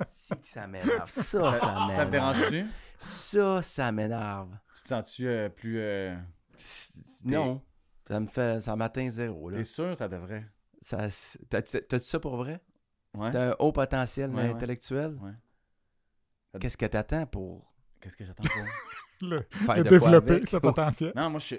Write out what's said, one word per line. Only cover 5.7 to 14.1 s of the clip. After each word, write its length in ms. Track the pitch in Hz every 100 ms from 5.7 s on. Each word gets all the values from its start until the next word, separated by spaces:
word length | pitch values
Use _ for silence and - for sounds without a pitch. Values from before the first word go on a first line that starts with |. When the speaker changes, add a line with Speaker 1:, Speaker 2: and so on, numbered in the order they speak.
| 113
Speaker 2:
euh, 380 | 107 98 95 90 87 - _ -
Speaker 1:
C'est, 360 | - - - - - -
Speaker 2:
t'es 120 | 127 147
Speaker 1:
non. 260 | 135 135 - _ _ - -
Ça 100 | 107
me 80 | 107
fait, 340 | - 120 113
ça 140 | 107
m'atteint 340 | 107 113 131 127
zéro, 380 | 113 120 85 82
là. 80 | 101
Speaker 2:
T'es 60 |
sûr, 320 | 110 - 175 175
ça 120 | 107
devrait ? 360 | 90 90 107 107 _ _ _
Speaker 1:
Ça, 280 | - 107 104
c'est, 300 | 98 - - -
t'as, 140 | 107
t'as, 180 | 113 -
t'as-tu 240 | - 123 -
ça 120 | 160
pour 180 | 151 123
vrai ? 240 | 127 170 - _ _ _ _
Speaker 2:
Ouais. 160 | 101 107
Speaker 1:
T'as 200 | 123 123
un 40 | -
haut 100 | 151
potentiel 580 | 143 135 135 127